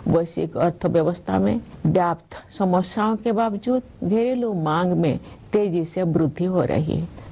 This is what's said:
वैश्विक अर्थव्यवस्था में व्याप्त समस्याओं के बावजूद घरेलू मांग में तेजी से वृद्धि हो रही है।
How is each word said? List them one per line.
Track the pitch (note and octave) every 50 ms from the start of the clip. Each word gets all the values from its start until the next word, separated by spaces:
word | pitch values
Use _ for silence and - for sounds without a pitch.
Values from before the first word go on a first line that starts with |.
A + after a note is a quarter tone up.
| -
वैश्विक | - D#3+ E3 E3+ E3 - D#3+ E3 D#3+ -
अर्थव्यवस्था | - E3 F3 E3 - - E3+ F3 E3 D#3 E3+ F3 - - F#3 F#3+ F#3+
में | G3 G#3 A3+ A#3 - - - - -
व्याप्त | D#3 - F#3 F3 F3 E3 - - _ - - - -
समस्याओं | - - G3 F#3 F3+ F#3 F3+ - - A3 G#3 A3 A3
के | G#3+ A3 A#3
बावजूद | G3+ F#3 - - G3+ G3+ - B3 B3+ B3+ B3 - - -
घरेलू | F3 F3 G#3+ A3+ A#3 B3+ C4 B3 A#3+ A3 G3+
मांग | E3 D#3 D3+ D#3 E3+ F3+ F3+
में | F3 E3 E3+ C#3+ C#3 - - - - - - -
तेजी | - G#3 G#3 F#3+ E3 F3 D#3+
से | E3 - F#3 F#3
वृद्धि | E3 D#3 E3+ D#3+ C3+ - - F3
हो | F#3 F#3 F3 -
रही | - - - D#3 D#3+ -
है। | D3+ E3+ - - - - -